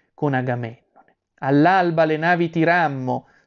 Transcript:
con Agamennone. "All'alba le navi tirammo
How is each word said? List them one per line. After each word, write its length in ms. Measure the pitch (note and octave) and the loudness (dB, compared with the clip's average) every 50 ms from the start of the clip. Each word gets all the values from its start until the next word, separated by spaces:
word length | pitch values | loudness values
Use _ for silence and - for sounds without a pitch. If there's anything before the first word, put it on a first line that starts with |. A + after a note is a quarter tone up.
| _ _ _ | _ _ _
con 200 | - - D3 C#3 | -6 -4 -2 -2
Agamennone. 840 | C3 B2+ B2+ B2 A#2+ A#2+ A2+ A#2+ - _ _ _ _ _ _ _ _ _ _ _ - | -2 -2 -2 -4 -6 -6 -10 -12 -16 _ _ _ _ _ _ _ _ _ _ _ -8
"All'alba 680 | - C3+ C#3 C#3+ D3+ E3+ F#3 G3 F3+ F3 E3 D#3+ E3 | -2 0 2 4 4 4 4 2 2 0 2 2 2
le 100 | D#3 D#3 | 0 0
navi 340 | D3+ D#3+ E3+ F3 E3+ E3+ E3 | -2 0 0 0 0 0 -2
tirammo 760 | D#3+ E3+ D#3+ E3 E3+ F3+ E3+ D3+ C#3 C3+ B2+ B2+ B2 B2 - _ _ _ _ | 0 0 0 2 2 2 0 -2 -2 -4 -6 -6 -6 -6 -8 _ _ _ _